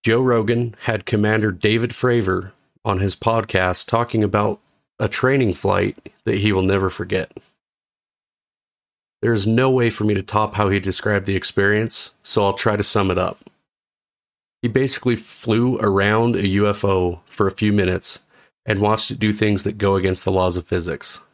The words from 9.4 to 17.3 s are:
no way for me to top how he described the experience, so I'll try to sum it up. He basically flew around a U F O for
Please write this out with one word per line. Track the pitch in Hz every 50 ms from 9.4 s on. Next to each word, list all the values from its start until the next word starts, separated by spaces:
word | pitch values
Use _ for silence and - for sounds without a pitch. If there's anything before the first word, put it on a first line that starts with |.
| 95
no | 110 113 120 131 135
way | 131 127 120 117
for | 107 - 107
me | 107 104
to | 98
top | 98 - - 107 107 104 -
how | 101 107 98
he | 98 98
described | 92 98 90 - - 107 104 101 98
the | 98 98
experience, | 92 - - - - 98 101 104 104 113 113 - - - - _ _
so | _ - - 110 101
I'll | 98
try | 95 - - 113 104
to | 101 101
sum | - - 107 98 95
it | 90 87
up. | 87 85 - _ _ - _ _ _ _ _ _ _ _ _ _ _ _ _ _ _ _ _ _ _ _ _ _
He | - 120
basically | 104 131 135 135 - - - 127 117
flew | 107 - - - - - 117 107 113 120 127 127 -
around | 110 104 95 98 98 101 107 110 117 120 113
a | 95 98
U | 98 95 101 104 104
F | 101 - -
O | 101 98 92 90 90 87 82 _
for | _